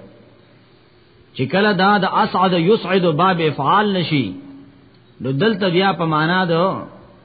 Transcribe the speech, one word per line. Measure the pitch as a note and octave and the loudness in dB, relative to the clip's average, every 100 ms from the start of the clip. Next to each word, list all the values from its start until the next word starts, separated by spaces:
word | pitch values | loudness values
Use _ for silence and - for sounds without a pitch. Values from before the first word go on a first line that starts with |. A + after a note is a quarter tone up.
| - - - _ _ _ _ _ _ _ _ _ _ - | -16 -20 -20 _ _ _ _ _ _ _ _ _ _ -6
چې | C3 | -2
کله | F#3 G#3 | 0 0
دا | F3+ F#3+ G#3 | 2 2 2
د | F3 | 0
اصعد | E3 G#3 G3 F#3 | 0 0 0 0
یصعد | F3+ E3 A3 E3+ F#3+ F3 | 2 2 0 0 0 0
باب | D3+ F#3 F3 D#3 | 2 2 2 0
افعال | C#3+ C#3 F#3 G#3+ | -2 0 2 2
نشي، | F#3 D#3 D3 G#2 - - - - - - _ _ - | 0 -2 -2 -2 -6 -16 -20 -20 -20 -20 _ _ -10
نو | A#2+ | -6
دلته | C#3 G#3+ G3 G3 | 0 0 0 0
بیا | E3+ G3 | 0 0
په | F3 D#3+ | 0 -2
معنا | D3+ D#3+ F#3 F#3 | 0 0 0 0
ده | E3 F#3 B2+ - - - - | 0 0 -4 -10 -18 -20 -20